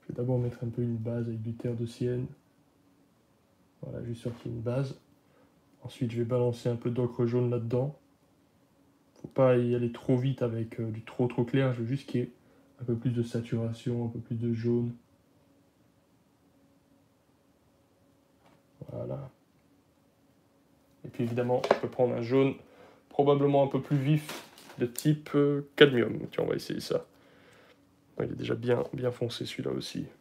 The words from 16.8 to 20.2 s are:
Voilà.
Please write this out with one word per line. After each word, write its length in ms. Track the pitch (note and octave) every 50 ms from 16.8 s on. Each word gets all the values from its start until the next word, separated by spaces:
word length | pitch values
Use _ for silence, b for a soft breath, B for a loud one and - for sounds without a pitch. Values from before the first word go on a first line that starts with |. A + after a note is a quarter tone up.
| _ _ _ _ _ _ _ _ _ _ _ _ _ _ _ _ _ _ _ _ _ _ _ _ _ _ _ _ _ _ _ _ _ - _ _ _ _ _ _ - -
Voilà. 400 | - - - - - C#3+ C#3 - _ _ _ _ _ _ _ _ _ _ _ _ _ _ _ _ _ _